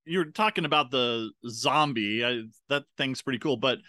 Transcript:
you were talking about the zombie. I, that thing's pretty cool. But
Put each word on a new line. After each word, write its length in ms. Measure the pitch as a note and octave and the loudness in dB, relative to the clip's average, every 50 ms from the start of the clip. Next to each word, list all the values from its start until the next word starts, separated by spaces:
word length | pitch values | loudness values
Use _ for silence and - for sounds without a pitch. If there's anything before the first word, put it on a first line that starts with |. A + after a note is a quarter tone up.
| - | -8
you 140 | D#3+ E3+ F#3+ | -4 -2 -2
were 60 | E3 D3+ | -2 -2
talking 320 | E3+ - G#3+ G#3+ - G3 E3+ | 0 0 0 0 2 0 0
about 260 | D3 D3+ D3+ C#3+ B2 | 2 2 2 2 2
the 400 | C3+ C3 B2 A#2+ A#2 A#2 A2 A2 - _ - A#2+ | 2 2 2 2 0 -2 -4 -6 -8 _ -12 -10
zombie. 720 | A2+ A#2 A#2+ C#3 C3 D#3 D3+ D3 B2+ A2 G#2 G#2 G#2+ A2+ A#2 | -6 -2 0 2 4 4 4 2 2 0 -2 0 0 0 0
I, 200 | A#2+ B2 A#2 A2+ A2 - _ _ - | 0 -2 -4 -6 -12 -16 _ _ -2
that 160 | C#3 C#3+ C3+ _ _ | -2 -2 -2 _ _
thing's 240 | - C#3+ C3+ B2+ - | -4 -4 -4 -4 -4
pretty 180 | - C#3 C3 A#2 | -4 -4 -4 -2
cool. 180 | - D#3 B2+ | 0 0 0
But 220 | G#2+ C#3 C3 A#2+ - - | 2 2 0 0 0 -4